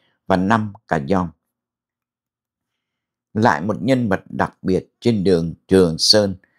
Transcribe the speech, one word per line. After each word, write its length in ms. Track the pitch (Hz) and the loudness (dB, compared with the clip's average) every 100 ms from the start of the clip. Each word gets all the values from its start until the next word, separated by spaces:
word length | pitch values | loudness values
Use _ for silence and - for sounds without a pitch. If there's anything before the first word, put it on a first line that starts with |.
| _ _ - | _ _ -2
và 100 | 92 | 0
năm 360 | 95 113 107 101 - | 2 0 -2 -10 -6
cả 80 | 82 69 | -4 -2
dòng. 220 | 92 87 - _ _ _ _ _ _ _ _ _ _ _ _ _ _ _ _ _ _ _ | -2 -2 -10 _ _ _ _ _ _ _ _ _ _ _ _ _ _ _ _ _ _ _
Lại 260 | 104 113 73 | -2 0 0
một 220 | 98 - | -4 -6
nhân 260 | 113 131 113 | -2 -2 0
vật 120 | 95 - | -4 -6
đặc 300 | 67 87 - | -6 -6 -6
biệt 300 | 90 90 - _ | -4 -4 -4 _
trên 240 | 120 110 | -2 0
đường 300 | 95 87 82 78 - | 2 0 0 -8 2
Trường 300 | 95 90 80 | 4 4 2
Sơn. 360 | - 107 101 87 _ | 2 2 2 -4 _